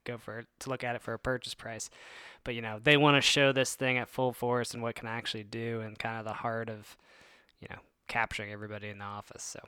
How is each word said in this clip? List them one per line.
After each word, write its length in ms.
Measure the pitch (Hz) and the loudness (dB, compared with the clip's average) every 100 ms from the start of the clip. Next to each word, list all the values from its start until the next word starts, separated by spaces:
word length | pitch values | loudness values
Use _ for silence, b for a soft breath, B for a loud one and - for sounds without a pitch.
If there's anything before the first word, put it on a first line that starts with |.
| - | -10
go 120 | 120 | -10
for, 280 | - 110 117 _ | -10 -12 -12 _
to 100 | - | -8
look 140 | 127 | -6
at 120 | 123 120 | -4 -4
it 80 | |
for 100 | - | -6
a 60 | 113 | -4
purchase 340 | - 127 - | -2 -2 -4
price. 380 | - 113 110 - B B B B B | -12 -12 -10 -12 B B B B B
But, 120 | - 120 | -8 -6
you 60 | |
know, 160 | 113 107 | -6 0
they 160 | 117 147 | 6 10
wanna 240 | 147 143 | 10 8
show 300 | - - 139 | 6 6 6
this 240 | 131 127 - | 6 2 2
thing 240 | 131 127 | 0 0
at 100 | 120 | -2
full 240 | - 127 | -2 -2
force 400 | 117 123 123 117 | 0 0 0 -2
and 80 | 120 | -4
what 80 | 117 | -6
it 60 | 117 | -6
can 120 | 113 | -8
actually 340 | 113 117 110 | -6 -6 -8
do 380 | 104 113 117 113 | -8 -6 -4 -4
and 180 | 110 107 | -6 -6
kinda 240 | 113 113 | -6 -6
the 100 | 110 | -6
heart 340 | 107 120 113 113 | -6 -4 -4 -6
of, 280 | 107 101 - b b b b b _ | -10 -14 -20 b b b b b _
you 80 | - | -16
know, 120 | - _ _ - | -16 _ _ -6
capturing 440 | 120 113 - 104 | -2 -2 -4 -10
everybody 360 | 104 107 104 104 | -10 -12 -12 -12
in 80 | 101 | -12
the 80 | 101 | -10
office, 380 | 104 - - | -12 -14 -14
so. 160 | - - | -14 -14